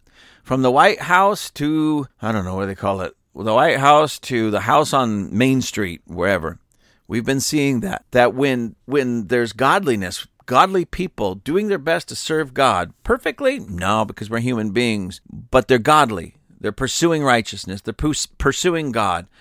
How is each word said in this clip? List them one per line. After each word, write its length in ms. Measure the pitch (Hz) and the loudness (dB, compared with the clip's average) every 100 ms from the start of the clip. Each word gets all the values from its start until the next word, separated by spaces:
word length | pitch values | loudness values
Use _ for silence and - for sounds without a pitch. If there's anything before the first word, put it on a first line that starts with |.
| _ _ - _ | _ _ -20 _
from 180 | - 131 | -4 0
the 100 | 131 | 4
White 300 | 131 185 196 | 6 4 4
House 480 | 139 180 196 208 - | 2 4 4 0 -6
to, 560 | - 147 156 156 151 131 _ | -6 -2 0 0 -2 -4 _
I 100 | 107 | -4
don't 140 | 110 90 | -4 -4
know 100 | 92 | -4
what 100 | 98 | -6
they 100 | 95 | -4
call 260 | 101 95 | -4 -4
it, 140 | 90 - _ - | -6 -10 _ -8
the 180 | 107 | 0
White 240 | 113 160 135 | 2 4 4
House 400 | 139 147 151 - | 4 6 4 -2
to 300 | - 123 110 | -4 -2 0
the 120 | 101 | 0
house 320 | 104 147 151 | 2 2 2
on 440 | 139 120 104 95 101 | 0 0 -2 -2 0
Main 240 | 131 131 | 2 2
Street, 400 | 117 - 95 80 - | -2 -4 -6 -8 -12
wherever. 520 | 85 90 95 80 82 _ _ _ _ - | -4 0 0 -2 -10 _ _ _ _ -6
We've 180 | 110 117 | -4 -2
been 140 | 135 | -2
seeing 400 | - 151 139 127 | 0 0 0 0
that, 240 | 101 - _ | -2 -6 _
that 220 | 123 120 | 2 2
when, 420 | 127 139 127 117 - - | 2 0 0 -4 -10 -4
when 420 | 143 127 120 98 | -2 0 -2 -2
there's 260 | 120 117 | 0 0
godliness, 760 | 104 135 180 175 113 92 - - _ - | 0 2 2 0 -2 -4 -8 -14 _ -2
godly 400 | 123 185 190 165 | 2 4 2 -4
people 500 | - 185 - 101 95 | -6 -8 -4 -4 -4
doing 320 | 127 175 214 | -4 -2 -2
their 100 | 190 | -4
best 320 | 143 170 - | -2 -4 -4
to 60 | - | -10
serve 380 | - 156 143 | -4 -4 -2
God 400 | 127 131 95 87 - | 2 2 2 -2 -6
perfectly? 560 | - 254 - - 269 277 | -4 -2 -2 -4 -2 -2
No, 460 | - 87 - 107 104 | -6 -4 0 0 0
because 240 | - 104 | -6 -6
we're 100 | 113 | -4
human 320 | 120 120 107 | -2 -2 -2
beings, 500 | 101 120 107 92 - - | 0 0 -2 -6 -12 -18
but 380 | - 117 131 - | -18 0 2 4
they're 100 | 127 | 2
godly. 580 | 107 156 135 101 80 - _ _ | 6 4 4 0 -10 -16 _ _
They're 120 | 107 | -8
pursuing 520 | - 131 - 170 160 | -4 -6 0 0 2
righteousness. 580 | 143 120 110 101 - 98 | 2 2 0 -8 -10 -10
They're 120 | - | -10
pus-, 320 | 110 151 143 - | -6 -4 -4 -6
pursuing 680 | - 139 135 180 165 147 | -2 -2 0 0 -2 -2
God. 360 | 117 101 85 87 _ | -2 -2 -2 -6 _